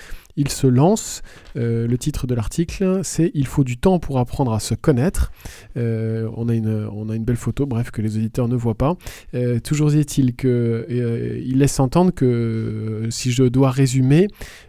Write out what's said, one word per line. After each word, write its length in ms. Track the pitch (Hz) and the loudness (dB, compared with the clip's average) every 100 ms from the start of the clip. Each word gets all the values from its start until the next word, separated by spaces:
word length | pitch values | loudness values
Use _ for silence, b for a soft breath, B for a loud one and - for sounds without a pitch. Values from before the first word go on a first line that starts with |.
| B B B - | B B B -4
Il 100 | 139 | -4
se 180 | - 131 | 0 2
lance. 580 | 123 160 220 - - B B B - | 4 4 2 -4 -12 B B B -6
Euh, 280 | 117 117 117 | -2 -2 -2
le 100 | 123 | -2
titre 280 | - - 123 | -2 -4 -2
de 80 | |
l'article, 680 | 120 107 - 175 - 190 190 | -2 -4 -4 -4 -2 0 0
c'est « 280 | 175 - 165 | -2 0 0
Il 120 | 151 135 | 0 -2
faut 200 | - 127 | 0 0
du 120 | 120 | 2
temps 220 | - 185 | 2 2
pour 180 | - 131 | 0 -2
apprendre 360 | 123 - 131 | -2 0 0
à 80 | 110 | 0
se 120 | - | -2
connaître ». 600 | 113 - 123 156 - - B B B B - | -2 2 2 2 0 -2 B B B B -6
Euh, 540 | 117 113 113 113 110 - | -2 -2 -2 -4 -4 -4
on 100 | 117 | -2
a 60 | |
une, 340 | 113 110 107 107 | 0 0 -2 -4
on 160 | 104 110 | -8 -6
a 80 | 113 | -4
une 80 | 113 | -2
belle 100 | 120 | -2
photo, 300 | - - 143 | -2 -2 -2
bref, 260 | 117 117 | -2 -4
que 100 | - | -4
les 140 | 107 107 | -2 -2
auditeurs 320 | 110 - 120 | -2 -2 0
ne 80 | 123 | 0
voient 220 | 120 110 | 0 0
pas. 180 | 135 180 B B B | 0 -2 B B B
Euh, 260 | 123 123 120 | -4 0 -2
toujours 340 | - 151 151 | -2 0 2
est-il 400 | 151 147 - 127 123 | 2 2 2 0 2
que, 500 | 131 120 117 113 - | 0 2 2 -2 -2
euh, 520 | 120 120 117 120 120 127 | -2 -2 -2 -4 -6 -2
il 120 | 131 | 2
laisse 200 | 143 - | 2 4
entendre 300 | 131 170 185 | 2 4 2
que, 120 | - | 2
euh, 880 | 127 120 113 113 113 107 110 110 113 | 2 2 0 -2 -4 -4 -6 -4 -6
si 220 | - 127 | -4 -2
je 100 | 120 | 2
dois 280 | 127 127 135 | 4 4 2
résumer, 580 | 127 135 131 127 151 202 B B B | 4 2 4 4 6 4 B B B